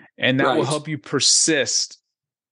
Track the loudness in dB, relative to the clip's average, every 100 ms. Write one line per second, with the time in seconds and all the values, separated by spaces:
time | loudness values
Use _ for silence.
0 | -20 -4 0 2 2 0 0 -2 -4 -10
1 | -6 -2 2 2 2 2 0 -2 -4 -10
2 | _ _ _ _ _